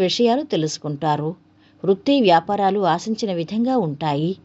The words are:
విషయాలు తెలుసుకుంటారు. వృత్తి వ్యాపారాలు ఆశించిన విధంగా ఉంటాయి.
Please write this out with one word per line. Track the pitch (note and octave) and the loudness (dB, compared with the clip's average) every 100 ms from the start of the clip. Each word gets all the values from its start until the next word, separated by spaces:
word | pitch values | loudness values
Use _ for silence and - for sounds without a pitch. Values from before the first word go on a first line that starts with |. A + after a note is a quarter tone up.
| F#3 | 2
విషయాలు | - A#3 B3 D4+ | 2 2 2 -2
తెలుసుకుంటారు. | F3+ D#3 - D3 C#3+ D#3 D3 D3+ F3+ _ _ _ _ | -2 -2 -4 -8 -4 -2 -2 -4 -8 _ _ _ _
వృత్తి | E3+ G3 - C#4+ G#3+ | -2 0 2 4 6
వ్యాపారాలు | E3+ E3+ G3+ G3 G3+ F#3 E3+ | 4 4 0 0 2 2 0
ఆశించిన | A3 A3 G#3+ F3 | -2 -4 -4 -4
విధంగా | E3 G#3+ A#3+ B3+ E3 | -4 -2 0 0 -2
ఉంటాయి. | C#3+ D#3+ C#3+ E3 F#3+ | -4 -4 -2 -2 -4